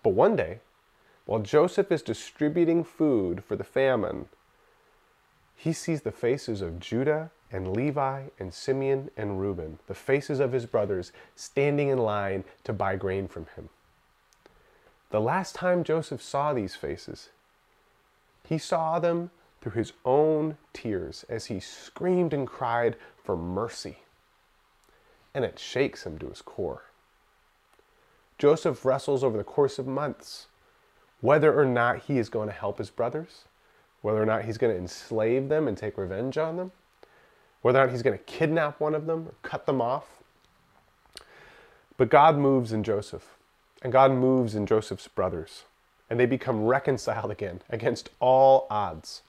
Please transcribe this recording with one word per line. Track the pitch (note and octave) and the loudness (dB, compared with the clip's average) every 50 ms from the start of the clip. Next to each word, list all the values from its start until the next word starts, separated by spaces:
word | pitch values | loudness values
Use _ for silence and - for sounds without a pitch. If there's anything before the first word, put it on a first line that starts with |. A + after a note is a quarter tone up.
But | - A2+ | 0 2
one | F#2 G#2 D3+ G#3 - | 4 4 4 4 4
day, | - F2 D#2+ F#2 A2 _ _ _ _ _ _ _ _ _ _ _ _ _ | 2 -2 -4 -6 -14 _ _ _ _ _ _ _ _ _ _ _ _ _
while | - G2+ A2+ | -4 -4 -4
Joseph | G#2 - - D3+ E3 F3+ - - F#3+ - | -2 2 4 4 4 4 2 0 0 0
is | E3+ D3+ | 0 -2
distributing | - - A2+ - - - _ - D3+ D3+ D#3 F3 E3+ E3 E3 E3+ D#3+ | -2 -6 -8 -8 -8 -18 _ -2 -2 0 2 2 2 4 2 0 0
food | - - - E3 D3+ C3 A2 F#2+ F2 F2 F#2+ - | -4 -2 0 2 2 4 2 2 0 -4 -6 -6
for | - G#2+ | -8 -6
the | F#2+ G2 | -6 -6
famine, | - _ C3 C3+ C3+ B2+ A2+ F#2+ E2 - - - - _ _ _ _ _ _ _ _ _ _ _ _ _ _ _ _ _ _ _ _ _ _ _ _ _ | -4 _ 2 2 2 2 0 -2 -4 -6 -8 -10 -14 _ _ _ _ _ _ _ _ _ _ _ _ _ _ _ _ _ _ _ _ _ _ _ _ _
he | _ - D#3+ | _ -4 -4
sees | D#3+ - - - E3 D3 | -4 -4 -4 -4 -4 -2
the | - A2 | -4 -8
faces | - - - A#2+ C3 C#3 - - A2 G2 | -8 -2 0 0 0 0 -2 -6 -6 -4
of | F#2+ E2+ E2 F2 | -6 -6 -8 -10
Judah | F#2 - A2+ A#2+ C3+ D3+ D3+ D#3 D#3+ E3 _ _ _ _ | -8 -4 -2 0 0 0 0 0 -4 -10 _ _ _ _
and | - F#2+ F#2 F#2 F#2+ | -8 -6 -4 -4 -2
Levi | A2 C3 D3+ C#3 D3 C3+ C3+ C3+ C#3 C3+ C#3 _ - | -2 -2 -2 -2 -2 -2 -2 -4 -6 -12 -16 _ -12
and | F#2+ F#2 | -12 -12
Simeon | - - - - C3 C3+ C3+ C3+ C3+ C3+ C3+ - _ | -12 -8 -4 -2 -2 0 2 0 0 0 -2 -8 _
and | - A2 G#2 G2 F#2+ | -8 -6 -4 -4 -2
Reuben, | G2 G2+ F#2+ F2 D#2+ D#2 D#2 - _ | -2 -4 -4 -6 -8 -10 -12 -16 _
the | - G2 | -14 -14
faces | - - - C3+ C#3+ C#3 - D3+ C3 | -10 0 0 0 0 0 -4 -2 -2
of | C#3 B2 | 0 0
his | B2 B2+ A#2 | 0 -4 -4
brothers | A2+ - A2+ G#2 G2 G2+ F#2 F2+ - - - - - _ | 0 -2 0 0 0 -2 -4 -4 -8 -14 -20 -20 -20 _
standing | - - - _ C#3 C#3 D3 C#3+ C#3+ D3 C#3 | -20 -20 -6 _ 0 0 2 2 0 0 0
in | C3+ B2+ | 0 2
line | A#2 G#2+ G#2 G#2 G2+ G2 F#2+ G2 F#2+ - - _ _ | 0 0 0 -2 -2 -2 -4 -4 -6 -10 -18 _ _
to | - | -8
buy | A2+ F#2+ G2+ G2 F#2+ | -4 -2 -2 -2 -2
grain | F#2 F#2+ F#2+ F#2+ G2 G2 | -2 -2 -2 -2 -2 -4
from | F#2 - G2+ D#2+ - - | -6 -10 -14 -14 -14 -16
him. | - E2 E2 _ _ _ _ _ _ _ _ _ _ _ _ _ _ _ - _ _ _ _ _ _ _ _ _ _ _ _ | -20 -20 -20 _ _ _ _ _ _ _ _ _ _ _ _ _ _ _ -20 _ _ _ _ _ _ _ _ _ _ _ _
The | - G#2+ | 0 0
last | G#2+ A#2+ D#3 F#3+ F#3 - - | 2 2 0 -2 -2 -6 -8
time | - F3+ F3+ F3+ F3+ D#3 | -4 0 0 0 0 0
Joseph | - D#3+ E3 D3+ - C#3 A#2 | 0 0 -2 -2 -6 -10 -12
saw | - - - C#3 C#3+ D3+ | -10 -6 -4 -2 -2 0
these | C#3+ B2 G2+ F2+ - | -2 -2 -4 -6 -8
faces, | - - D2 D2+ - - - - - - - _ _ _ _ _ _ _ _ _ _ _ _ _ _ _ _ _ _ _ _ _ _ _ | -8 -8 -8 -8 -8 -10 -16 -16 -16 -18 -20 _ _ _ _ _ _ _ _ _ _ _ _ _ _ _ _ _ _ _ _ _ _ _
he | - D#3+ D#3 | -4 -4 -4
saw | - - - E3 D#3+ D#3+ E3 E3+ | -2 -2 0 0 0 0 0 0
them | D#3+ E3+ E3+ E3+ F3 F3+ _ _ _ _ _ _ | 0 0 0 0 -4 -8 _ _ _ _ _ _
through | - A#2 | -12 -6
his | G2 A#2 A2 - - _ _ | -4 -4 -4 -4 -8 _ _
own | B2+ C3 D3 D3+ D#3 D#3 D3+ D3+ D#3+ D3+ - _ _ | 2 4 4 4 4 2 2 0 -2 -6 -8 _ _
tears | - - - A2+ G#2 F2+ E2 C2+ - - - - | -20 -10 -6 -4 -4 -4 -6 -8 -12 -14 -10 -8
as | A#2+ A2 - | -8 -8 -6
he | - A2 F#2 | -8 -8 -8
screamed | - - - - - - _ - - F3+ F#3 F3+ F3 D#3+ | -8 -12 -18 -20 -20 -20 _ -4 -2 0 2 2 2 0
and | - C#3+ C3 | 0 -2 -4
cried | B2 - - C3+ A#2 A#2 A#2+ A#2+ A2+ G#2 - - - _ _ | -6 -6 -4 -2 0 0 2 2 0 0 -2 -14 -20 _ _
for | _ - F#2+ | _ -4 -4
mercy. | E2 E2+ F2 F2+ F#2+ A2+ A#2 - - - D#2 - - _ _ _ _ _ _ _ _ _ _ _ _ _ _ _ _ _ _ _ _ _ _ _ _ _ _ _ | -4 -2 -4 -4 -4 -4 -4 -8 -12 -14 -14 -14 -16 _ _ _ _ _ _ _ _ _ _ _ _ _ _ _ _ _ _ _ _ _ _ _ _ _ _ _
And | C#3 A#2+ | -2 -2
it | F2 - - | -2 -4 -10
shakes | - - - B2 C#3 - - - - | -14 -6 -2 0 0 -2 -2 -8 -12
him | F2+ D2+ D2 | -12 -10 -10
to | D2+ C#2 | -10 -12
his | - - | -12 -16
core. | - - - - G2 D2+ C2 C2 - - _ _ _ _ _ _ _ _ _ _ _ _ _ _ _ _ _ _ _ _ _ _ _ _ _ _ _ _ _ - | -20 -16 -8 -6 -6 -6 -6 -10 -14 -20 _ _ _ _ _ _ _ _ _ _ _ _ _ _ _ _ _ _ _ _ _ _ _ _ _ _ _ _ _ 2
Joseph | - C#3+ D#3 D#3+ - F3 C3 - - | 4 4 4 4 2 -2 -2 0 0
wrestles | C3 C3 C#3+ - - C#3+ B2+ C3+ | 0 0 0 0 -2 0 0 0
over | C3 A2 | 0 0
the | G#2 G2 | -2 -6
course | - - - C#3+ C3+ - - | -2 0 2 2 2 0 -6
of | C3 | -8
months | C3 C3 C#3+ D3+ C#3+ - - - - - - - _ _ _ _ _ _ _ _ _ _ _ _ _ _ _ | -6 -6 -6 -6 -6 -8 -12 -16 -20 -20 -20 -20 _ _ _ _ _ _ _ _ _ _ _ _ _ _ _
whether | - A#2 D3 D#3 D3+ D#3 - C#3+ | 4 4 6 8 6 6 6 6
or | D3 | 4
not | C3 B2 A#2+ A#2+ A#2+ B2 - - | 4 4 2 2 2 0 -2 -2
he | - C#3+ C3 | 0 0 0
is | A2+ - | 0 0
going | - A2+ G#2+ G#2 | -4 -4 -4 -4
to | G2 | -8
help | - - G2+ G#2 - | -6 -6 -6 -6 -6
his | A2 G2+ | -10 -10
brothers, | _ - A#2 B2 B2 D3+ E3 - - - _ _ _ _ _ _ _ _ _ _ _ _ | _ -4 -4 -2 -2 -6 -10 -10 -18 -20 _ _ _ _ _ _ _ _ _ _ _ _
whether | - G#2+ G#2+ G#2+ | -2 0 0 2
or | G#2+ | 2
not | A2 A2 G#2+ G#2 | 2 0 0 -2
he's | A2+ A2 A2+ | -6 -2 0
gonna | C3 A#2 G#2 | 0 0 0
enslave | F2+ F2+ F2 - - - - A#2 A2 G#2+ A2+ B2 C3+ C3+ C#3 | 0 -4 -8 -12 -14 -10 -4 -2 0 2 2 2 0 0 0
them | D3+ D#3 D#3 | 0 0 0
and | B2+ G2+ | -2 -2
take | - - G#2+ - - | -4 -6 -8 -6 -6
revenge | G2 F2 F#2 G2 A#2+ C3+ C3 D3 | -6 -6 -4 -4 -6 -4 -2 -4
on | D#3+ D#3+ E3 | -4 -4 -4
them, | F3+ F#3 F#3 _ _ _ _ _ _ - _ _ _ _ _ _ _ _ _ _ _ | -6 -8 -10 _ _ _ _ _ _ -20 _ _ _ _ _ _ _ _ _ _ _
whether | - A#2+ B2 C3+ | 2 4 6 6
or | C3+ | 4
not | B2 | 4
he's | A#2+ A#2+ | 2 0
gonna | A#2+ - G#2 F#2+ | 0 0 0 -2
kidnap | - - - - D#3+ D3+ D#3+ E3 D#3 D3 D3 - | -10 -16 -2 -2 0 2 2 0 0 -2 -2 -2
one | D3+ D3+ D#3 | -2 -2 -2
of | D3+ D3+ | -2 -2
them | D#3+ E3 E3 E3 D#3+ | -2 -4 -4 -4 -10
or | - _ | -16 _
cut | - - - C#3+ - | -12 -10 -10 -6 -2
them | - C#3 C3 | -2 0 0
off. | A#2 A#2 C3 D3 - - - - - _ _ _ _ _ _ _ _ _ _ _ _ _ _ _ _ _ _ - - _ - - - - - - - - _ _ _ _ _ | 0 0 -2 -4 -6 -12 -20 -20 -20 _ _ _ _ _ _ _ _ _ _ _ _ _ _ _ _ _ _ -20 -20 _ -20 -20 -20 -20 -20 -20 -20 -20 _ _ _ _ _
But | - B2+ A2 | 0 2 6
God | - C#3+ D3 E3 D#3 C#3+ | 8 8 8 8 6 6
moves | C#3 C#3 C3+ C3 A#2+ A2 | 4 4 4 4 2 0
in | A2 G#2+ G2+ | -2 -2 0
Joseph, | A2 G#2 G#2 G#2 - - E2 - - - _ _ _ _ _ _ _ _ _ | 0 -2 -2 -2 -6 -14 -16 -16 -20 -20 _ _ _ _ _ _ _ _ _
and | - B2+ | -8 4
God | A#2+ C3 C3+ C3+ | 6 8 8 8
moves | C3+ B2+ B2+ C3 C3 C3 B2 A2+ G#2 | 6 4 4 4 4 4 2 0 0
in | G#2+ G2+ | -2 2
Joseph's | F#2+ A2 A2 G#2+ - G2 - - - | 4 2 2 2 0 -10 -12 -12 -10
brothers, | _ - F#2 F#2 F#2 E2 D#2+ - - - - _ _ _ _ _ _ _ _ _ | _ -2 -2 -2 -2 -4 -10 -12 -16 -20 -20 _ _ _ _ _ _ _ _ _
and | A#2 A#2+ | 2 2
they | B2 | 4
become | A#2+ C3 B2 - C3 A#2+ G#2+ G#2+ | 4 2 -2 -2 -2 -2 0 2
reconciled | A2+ B2+ C#3 - D3+ C3+ A#2 - - G#2 A2+ G#2 G2+ | 2 2 2 2 0 -2 -2 -2 -4 -4 -4 -4 -6
again | A2 - G#2 F#2 E2+ F#2 - - | -6 -6 -8 -8 -8 -10 -10 -8
against | A#2 A2 A2+ B2 A#2 - - - _ _ | -8 -2 -2 -2 -2 -2 -8 -18 _ _
all | A#2+ B2+ C3 C3 C3+ C3+ C3+ C3 C3 - | 2 4 6 8 8 8 8 6 4 0
odds. | G#2+ G#2 G2+ F2+ D#2+ D#2+ - - - - _ | -2 -2 -2 -4 -6 -10 -14 -16 -18 -18 _